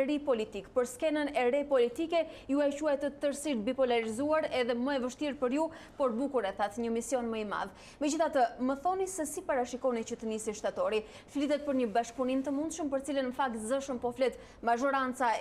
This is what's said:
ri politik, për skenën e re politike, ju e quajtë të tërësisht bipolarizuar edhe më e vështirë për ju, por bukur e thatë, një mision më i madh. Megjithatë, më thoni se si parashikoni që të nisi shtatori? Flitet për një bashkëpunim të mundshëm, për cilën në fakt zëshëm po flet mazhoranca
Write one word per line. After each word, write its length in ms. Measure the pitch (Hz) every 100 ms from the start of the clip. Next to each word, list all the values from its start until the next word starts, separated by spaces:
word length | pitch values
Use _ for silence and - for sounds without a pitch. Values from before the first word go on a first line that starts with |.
| 269
ri 100 | 294
politik, 500 | 294 233 214 202 196
për 140 | - 247
skenën 440 | - 311 302 294
e 100 | 294 247
re 120 | 277 285
politike, 540 | 269 233 240 330 339 320 - -
ju 140 | 277
e 60 | 285
quajtë 380 | 285 302 277 285
të 100 | 285
tërësisht 440 | 294 262 311 247 208
bipolarizuar 800 | 262 254 240 220 220 294 311 311
edhe 260 | 254 240
më 220 | 240 254 277
e 60 |
vështirë 320 | 247 - 294 254
për 140 | 247 277
ju, 80 | 320 - - -
por 160 | 269 226
bukur 300 | 277 269 196
e 60 | 196
thatë, 240 | 208 240 233
një 60 |
mision 360 | 226 233 262 233
më 140 | 220
i 40 | 214
madh. 240 | 165 202 - - -
Megjithatë, 460 | 294 311 311 277 240 -
më 140 | 254 269
thoni 240 | 359 381 370
se 180 | - 294
si 140 | -
parashikoni 640 | - 277 247 247 262 233 220
që 80 | 233
të 80 | 226
nisi 240 | 220 220 214
shtatori? 460 | 202 196 185 214 214 - -
Flitet 380 | 277 285 294 285
për 80 | 262
një 120 | 240
bashkëpunim 520 | 220 233 - 254 262 269
të 80 | 277
mundshëm, 320 | 320 320 302
për 100 | 269 277
cilën 180 | 277 254
në 80 | 247
fakt 220 | 269 226
zëshëm 400 | 214 269 269 240
po 140 | 240 240
flet 240 | 254 247 - -
mazhoranca 720 | 226 233 277 269 262 254 240 220